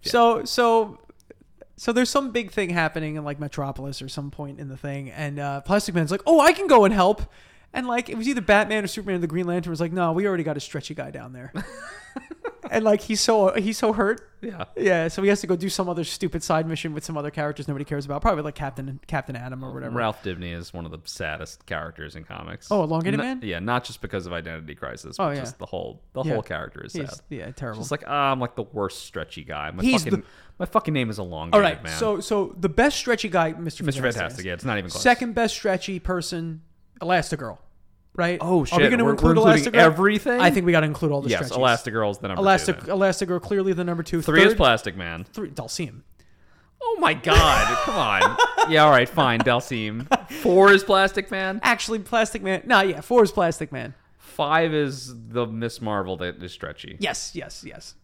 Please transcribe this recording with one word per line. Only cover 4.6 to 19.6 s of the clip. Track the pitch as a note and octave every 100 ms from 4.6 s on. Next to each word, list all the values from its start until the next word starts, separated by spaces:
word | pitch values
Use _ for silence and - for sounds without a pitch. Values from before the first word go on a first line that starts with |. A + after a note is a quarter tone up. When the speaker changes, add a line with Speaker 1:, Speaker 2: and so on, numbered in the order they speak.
| C#3+
Speaker 1:
the | C3
thing, | D3 C#3 C3+
and, | - D3+ C#3+
uh, | C#3+ C#3
Plastic | - G3+ G#3
Man's | F3 D#3
like, | F#3+ -
"Oh, | E4
I | D4
can | F4 G4
go | C4 G3
and |
help." | G#3+ F#3 G#3 - - - - _
And, | - B3
like, | A#3+ A#3+
it | A3+
was | A3+
either | B3+
Batman | F#3 G3+ G#3+ G#3+
or | G3+
Superman | - G3+ F#3
or |
the | F3
Green | D#3+ F3
Lantern | F3 E3+
was | D#3+
like, | E3+
"No, | E3+ E3+
we | D#3+ G3+
already | F#3
got | D#3 D3
a |
stretchy | - D3 - D#3
guy | C3
down | C#3 B2+
there." | B2+ B2 -
Speaker 2:
<laughs> | - C5+ D5 G4 - - - E4 A#4+ - -
Speaker 1:
And, | A3+ A3
like, | G#3
he's | - G#3+
so, | - A3+ F#3+
he's | - G3 A3
so | A3
hurt. | G#3+ G3+ A3 - -
Speaker 2:
Yeah. | - F#3 E3+ -
Speaker 1:
Yeah, | G3 F3 D#3+
so | -
he | G3
has | G3+
to | E3+
go | F3+
do | F#3
some | - F#3
other | E3 D#3+
stupid | - F3+ E3+
side | - D#3+ D#3+
mission | D#3+ E3
with | D3+
some | - D#3
other | D3
characters | D3 D3 D3 C#3+
nobody | C#3 C#3+
cares | C#3+ C#3
about. | C#3+
Probably, | A3+ F3
like, | D3+ C#3+
Captain, | C#3+ C3+ C3+ C3+ -
Captain | D3 - B2
Atom | B2 C3